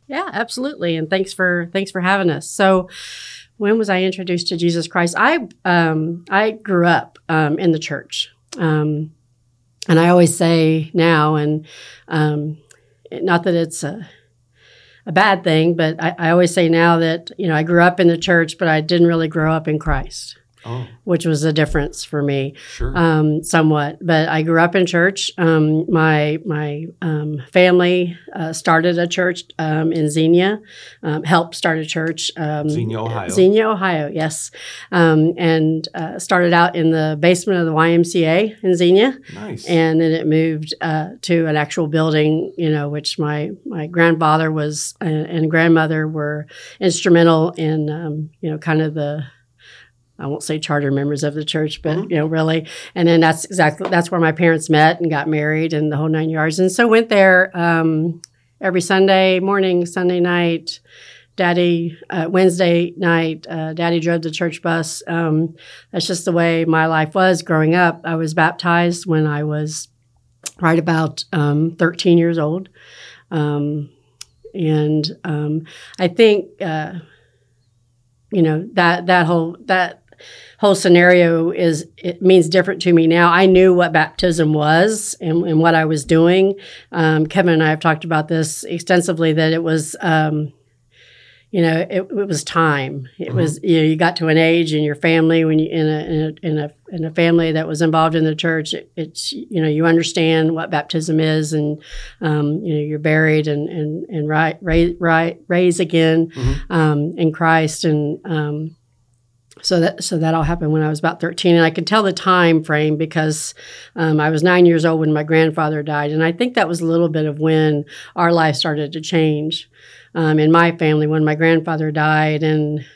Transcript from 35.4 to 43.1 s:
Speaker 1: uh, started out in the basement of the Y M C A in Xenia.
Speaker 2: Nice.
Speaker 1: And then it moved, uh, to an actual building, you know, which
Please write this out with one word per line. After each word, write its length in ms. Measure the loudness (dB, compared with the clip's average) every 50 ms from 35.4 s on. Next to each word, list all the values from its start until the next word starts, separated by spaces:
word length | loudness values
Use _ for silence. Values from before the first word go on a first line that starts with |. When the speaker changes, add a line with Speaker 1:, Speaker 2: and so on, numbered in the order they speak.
| 0 2 2 2 2 0 0 -2 -6 -8 -10
Speaker 1:
uh, 240 | -10 -10 -10 -10 -10
started 340 | -4 -2 0 2 2 2
out 220 | 4 4 2 2 0
in 160 | 0 0 2
the 260 | 2 2 0 -2 -2 0
basement 400 | 2 2 2 2 0 -2 -2 0
of 40 | 0
the 80 | 0
Y 180 | 2 2 2 4
M 100 | 4 2
C 220 | 2 2 0 0 2
A 280 | 2 2 2 0 -2 -4 -4
in 140 | -2 0 0
Xenia. 400 | 2 4 4 4 4 4 2 0 -4 -16 -20 -18
Speaker 2:
Nice. 300 | -16 -12 -12 -12 -12 -4
Speaker 1:
And 340 | 0 0 2 2 2 2 2
then 100 | 2 0
it 160 | 0 -2 -2
moved, 480 | 0 0 0 0 0 -2 -6 -8 -10 -10 -8
uh, 300 | -6 -4 -4 -4 -6 -6 -12 -12
to 240 | -4 -2 0 0 0
an 100 | 0 -2
actual 300 | -2 -4 -4 -4 -4 -4
building, 640 | -2 0 0 0 0 2 2 2 2 0 0 -4 -6 -6 -4
you 100 | -2 -2
know, 200 | -2 -2 -4 -6
which 280 | -8 -8 -8 -8